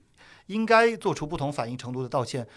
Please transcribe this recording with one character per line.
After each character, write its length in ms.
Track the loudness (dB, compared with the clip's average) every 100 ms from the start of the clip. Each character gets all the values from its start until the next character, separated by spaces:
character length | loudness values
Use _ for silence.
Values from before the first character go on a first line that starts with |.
| _ _ -20 -20 -8
应 200 | -4 4
该 300 | 6 6 2
做 180 | -2
出 100 | -2
不 120 | -4 -4
同 160 | -4
反 180 | -4 -6
应 80 | -6
程 140 | -8
度 100 | -6
的 60 | -2
道 160 | -2
歉。 220 | -2 -4 -8